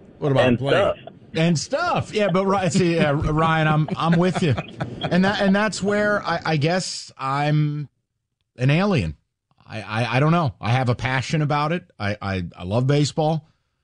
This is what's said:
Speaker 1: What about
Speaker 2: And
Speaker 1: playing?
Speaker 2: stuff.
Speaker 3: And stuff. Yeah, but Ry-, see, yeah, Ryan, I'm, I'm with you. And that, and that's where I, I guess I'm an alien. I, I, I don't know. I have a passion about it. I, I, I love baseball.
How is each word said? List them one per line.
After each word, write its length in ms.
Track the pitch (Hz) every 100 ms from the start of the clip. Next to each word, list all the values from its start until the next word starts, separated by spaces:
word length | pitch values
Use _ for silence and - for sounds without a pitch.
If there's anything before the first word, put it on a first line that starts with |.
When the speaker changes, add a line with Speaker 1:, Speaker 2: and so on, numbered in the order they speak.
| - -
Speaker 1:
What 140 | 147
about 140 | 131 127
Speaker 2:
And 100 | 120
Speaker 1:
playing? 140 | 139 170 202 -
Speaker 2:
stuff. 20 | - - - 160
Speaker 3:
And 220 | 165 156
stuff. 540 | - 294 349 233 -
Yeah, 160 | 208 202
but 160 | 185 196
Ry-, 220 | 196 185
see, 260 | - 175 165
yeah, 160 | 151 147
Ryan, 520 | 151 151 160 160 156
I'm, 220 | 156 151 -
I'm 240 | 165 170
with 220 | 185 170
you. 120 | 165 123 - - 131 -
And 220 | 165 175
that, 180 | 190 202
and 140 | 196 202
that's 260 | 214 -
where 440 | 190 208 208 202 -
I, 160 | 170
I 140 | - 156
guess 540 | 156 185 - - - -
I'm 680 | 135 139 147 151 151 147 139 _ _ _ _ _ _ -
an 120 | 131
alien. 440 | 160 202 156 80 - _ _ _ _ -
I, 160 | 107
I, 320 | 98 110 117 127
I 20 |
don't 120 | 156
know. 240 | 170 139 -
I 120 | 107
have 180 | 127 127
a 60 | 120
passion 460 | 131 131 - 160
about 300 | 147 147 151
it. 140 | 180 - -
I, 180 | 101 104
I, 240 | 98 95 85 85
I 60 |
love 240 | 90 113 131
baseball. 600 | 143 143 - 156 160 - _ _ _